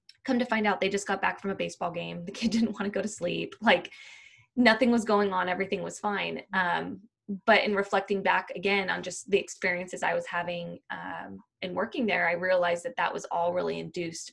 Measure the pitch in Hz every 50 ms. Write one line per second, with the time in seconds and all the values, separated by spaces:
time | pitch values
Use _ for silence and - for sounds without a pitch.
0 | _ _ - _ - - 262 240 247 240 220 220 214 208 190 - 190 196 196 202
1 | - - 196 190 - 185 180 - - 196 190 - 180 170 - - 180 175 165 170
2 | 170 170 170 175 170 175 196 - 226 226 190 226 226 208 208 - 196 202 208 202
3 | 196 214 - - 170 175 165 - - - - - 208 226 190 175 - - - -
4 | - - - - - - - - _ _ - - 247 226 220 226 262 240 240 233
5 | 220 226 208 202 208 196 190 185 180 180 180 175 190 190 202 185 175 170 170 -
6 | - 208 202 190 175 170 165 165 - - - 190 185 175 170 160 170 180 196 190
7 | 196 - _ _ _ - 202 190 - - 214 196 - 196 208 190 196 - - 196
8 | 196 - 208 190 190 190 175 180 185 - - 185 175 196 202 202 190 185 170 175
9 | 180 185 170 - - - 190 190 - - - - - 185 180 175 185 180 - 175
10 | 180 175 170 170 170 - - 175 175 170 175 175 170 170 170 170 _ - 165 170
11 | 170 185 180 165 180 190 196 190 - _ _ _ - 180 180 180 196 233 - 339
12 | 247 208 180 175 175 170 175 170 180 185 185 180 175 175 175 175 - 170 170 -
13 | 175 170 - 170 170 - - 170 170 175 175 180 175 165 165 165 165 165 160 180
14 | 175 170 165 - - -